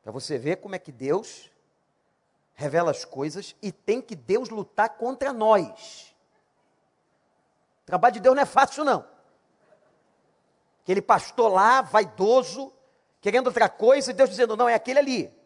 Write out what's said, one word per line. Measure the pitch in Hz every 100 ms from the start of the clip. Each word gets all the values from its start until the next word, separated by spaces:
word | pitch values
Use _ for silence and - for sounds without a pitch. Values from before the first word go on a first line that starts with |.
Pra | 110
você | 117 - 139
ver | 135 185
como | 202
é | 185
que | -
Deus | 123 135 180 220 - - _ _ _ _ _ _ _ _ _ _
revela | _ 143 156 170
as | 139
coisas | - 131 151 170 - _
e | 208
tem | - - 240
que | 254
Deus | 170 123 214 254
lutar | 220 190 - 220
contra | - 233 262 277
nós. | 240 220 208 143 - - - - _ _ _ _ _ _ _ _ _ _ _ _ _ _ _ _ _
O | -
trabalho | 180 240
de | 220
Deus | 233 269
não |
é | 277
fácil, | 240 269 -
não. | 294 190 - _ _ _ _ _ _ _ _ _ _ _ _ _ _ _ _ _
Aquele | - 190
pastor | 196 - - - 226
lá, | 190 214 262
vaidoso, | 208 214 208 - 196 262 - 202 269 _ _ _ _ _
querendo | 202 233 254
outra | 226 214
coisa, | - 226 285 269
e |
Deus | 233 269
dizendo, | - 233 214
"Não, | 240
é |
aquele | 226 247 269
ali." | 269 247 117 _